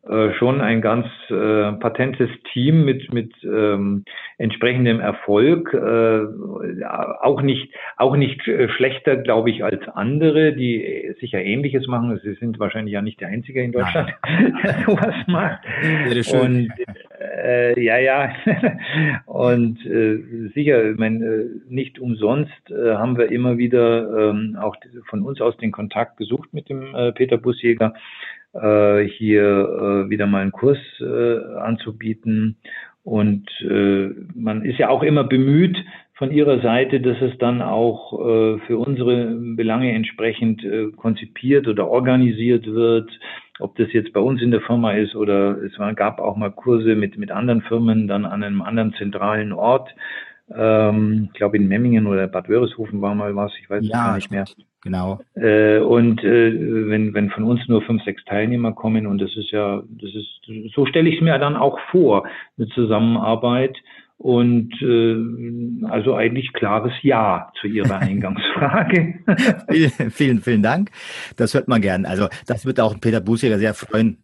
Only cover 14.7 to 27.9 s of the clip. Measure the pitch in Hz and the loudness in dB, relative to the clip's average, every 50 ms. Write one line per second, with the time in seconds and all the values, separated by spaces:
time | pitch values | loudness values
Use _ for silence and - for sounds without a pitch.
14.7 | 160 - - - 202 165 190 226 - 254 233 - 175 165 - - - - - 104 | -2 0 0 0 0 0 0 -2 -4 -6 -4 -2 -2 -2 -2 -4 -6 -8 -12 -10
15.7 | - - - 156 160 156 147 127 117 120 117 - - 127 127 127 127 123 120 110 | -8 -4 -2 -2 -2 -2 -2 -2 -2 -2 -2 0 2 2 2 2 2 0 0 -2
16.7 | 110 - 123 - 104 - - - - - - - - - - 127 123 123 120 120 | -4 -8 -10 -10 -10 -18 -20 -20 -16 -14 -12 -10 -8 -4 -2 0 2 2 2 2
17.7 | 120 123 120 113 110 127 131 131 131 143 139 131 131 - - 214 196 - 247 220 | 2 2 2 2 4 4 4 4 2 2 0 -2 -4 -2 0 0 0 2 0 -2
18.7 | - - - - 143 156 156 151 139 - - - - - 123 123 123 120 120 117 | -2 -2 -10 -6 -2 0 0 0 0 -4 -8 -8 -4 0 2 4 4 4 4 2
19.7 | 113 117 - - - 113 113 110 107 107 - - 120 113 113 101 - 143 147 147 | 0 -4 -8 -2 0 2 2 2 0 -2 -4 -10 -12 -10 -10 -8 -4 -2 2 4
20.7 | 139 120 113 110 110 110 110 110 110 113 113 113 110 110 113 120 - 113 - 127 | 4 4 4 2 0 0 0 0 0 -2 -2 -2 -2 -2 -2 -4 -8 -14 -16 -10
21.7 | 123 131 131 - _ 127 127 123 113 107 107 104 127 143 156 151 - _ _ _ | -6 -6 -6 -8 _ -10 -6 -6 -4 0 0 0 2 0 -2 -4 -8 _ _ _
22.7 | - - 120 113 110 101 113 123 127 120 120 - - 123 123 127 120 117 123 120 | -6 -2 0 0 0 0 0 -2 0 0 0 0 0 0 0 0 0 0 0 2
23.7 | 127 123 117 117 117 117 117 107 110 110 107 107 104 104 107 107 107 98 101 107 | 4 4 4 4 2 2 0 -2 0 2 2 2 2 0 -4 -6 -6 -6 -6 -6
24.7 | - - - 123 120 120 - - - 107 101 131 139 - 110 120 113 - 117 110 | -6 -8 -20 -20 -20 -20 -18 -10 -6 -6 -4 -6 -4 -2 -2 -2 -2 -2 -6 -6
25.7 | 101 - 117 101 - 107 120 - _ _ 107 101 120 139 - _ - 151 143 _ | -6 -6 -10 -8 -4 -6 -6 -6 _ _ -6 -6 -6 -6 -6 _ -12 -12 -10 _
26.7 | 139 135 131 135 135 123 123 120 117 - 127 127 123 113 117 123 117 - - 120 | -12 -12 -10 -10 -6 -2 -2 -2 0 0 0 0 0 0 0 -2 -4 0 2 0
27.7 | 117 117 110 110 | 2 2 2 -2